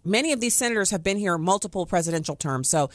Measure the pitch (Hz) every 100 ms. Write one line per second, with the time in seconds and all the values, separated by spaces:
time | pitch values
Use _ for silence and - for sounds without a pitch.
0 | 170 220 311 262 233 - 240 220 190 190
1 | 196 202 202 165 175 202 202 196 170 180
2 | 165 165 156 143 147 131 131 160 139